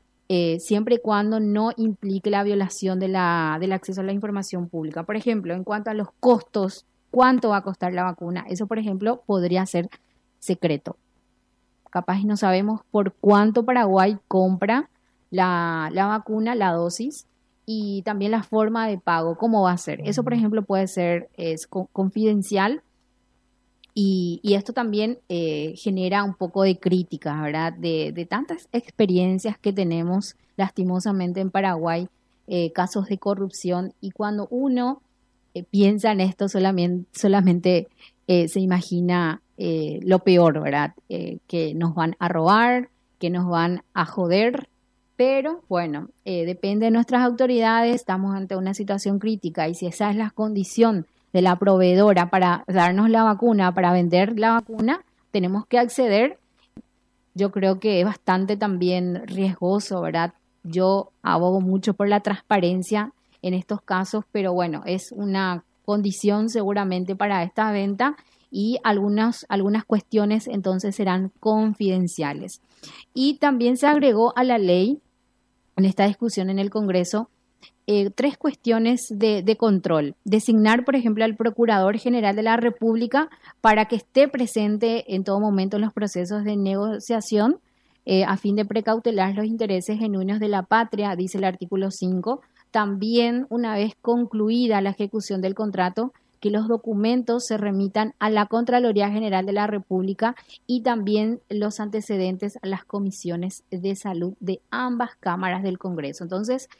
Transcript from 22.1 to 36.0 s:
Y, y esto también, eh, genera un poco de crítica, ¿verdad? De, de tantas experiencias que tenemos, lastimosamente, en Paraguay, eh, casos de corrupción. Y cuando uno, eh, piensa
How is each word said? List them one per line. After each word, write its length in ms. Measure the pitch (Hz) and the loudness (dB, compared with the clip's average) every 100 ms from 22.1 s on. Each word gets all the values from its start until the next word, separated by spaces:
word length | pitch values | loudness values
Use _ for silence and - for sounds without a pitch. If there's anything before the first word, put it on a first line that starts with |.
| 214 220 208 190 202 202 294 - _ _ _ _ _ _ _ _ _ _ | 0 2 2 0 0 0 -2 -10 _ _ _ _ _ _ _ _ _ _
Y, 460 | - 196 185 175 165 | 0 2 2 0 -2
y 120 | 208 | 0
esto 180 | 202 202 | 0 0
también, 460 | 240 233 208 220 240 - | -4 -2 -2 -2 -4 -6
eh, 460 | 175 165 151 156 - | -4 -2 -4 -6 -6
genera 480 | 214 190 185 196 | -4 -2 0 0
un 100 | 202 | -2
poco 280 | 185 180 196 | -4 -4 2
de 160 | 196 185 | 2 2
crítica, 600 | 185 185 170 151 156 147 | 2 0 0 -8 -6 -4
¿verdad? 300 | 151 156 165 | -4 -4 -4
De, 400 | 170 170 160 151 | -4 -4 -2 -4
de 120 | 156 | -6
tantas 440 | 175 208 302 339 - | -6 -6 -6 -10 -8
experiencias 840 | 240 - - 208 180 180 185 220 208 | -8 -6 0 2 4 2 0 -2 -4
que 140 | 208 | -4
tenemos, 640 | 196 180 165 170 190 196 - _ - | -2 -2 -2 -2 -2 -4 -12 _ -4
lastimosamente, 840 | 190 - 185 185 208 196 180 180 | -4 -2 -2 -2 -2 -2 -2 -4
en 100 | 190 | -4
Paraguay, 580 | 196 196 165 170 165 180 _ _ _ - | 0 0 0 -2 -4 -6 _ _ _ -6
eh, 240 | 175 165 | -2 -2
casos 340 | 165 185 208 190 | -2 -2 -2 -4
de 120 | 196 | -4
corrupción. 760 | 202 196 196 - 180 180 185 - | -2 -4 -4 -6 -4 -4 -4 -10
Y 100 | 196 | -12
cuando 380 | - 208 208 202 | -6 -4 -4 -6
uno, 500 | 247 277 247 247 277 _ _ _ _ _ | -4 -2 0 -2 -6 _ _ _ _ _
eh, 80 | 180 | -14
piensa 480 | 180 196 202 208 | -2 4 4 4